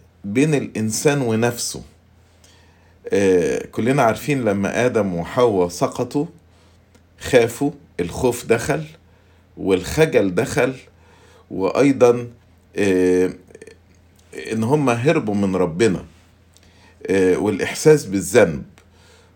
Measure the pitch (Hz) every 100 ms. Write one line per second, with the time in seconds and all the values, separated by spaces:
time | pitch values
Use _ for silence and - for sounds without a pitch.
0 | _ _ 101 104 151 143 113 - 110 107
1 | 151 143 123 110 120 120 - - - _
2 | _ _ _ _ _ _ _ _ _ _
3 | - 95 98 90 78 - - - 110 139
4 | 117 107 - 139 110 98 98 - 123 113
5 | 98 87 82 - 120 98 87 - 131 -
6 | 123 147 170 - _ _ _ _ _ _
7 | _ _ - 127 113 - 143 - - -
8 | 87 - 127 117 - 113 - 147 156 -
9 | _ _ _ _ _ - - 76 - -
10 | 160 123 98 87 87 - 127 131 - _
11 | _ _ - - _ 95 92 - 139 135
12 | 123 120 120 - _ _ _ - 98 92
13 | 90 90 92 - - - - - _ _
14 | _ _ _ - - 113 113 151 135 117
15 | 127 160 107 101 98 92 87 82 113 85
16 | - - _ _ _ _ _ _ - _
17 | - 95 92 80 98 98 - - 156 151
18 | 101 95 82 120 95 73 - - _ _
19 | _ - _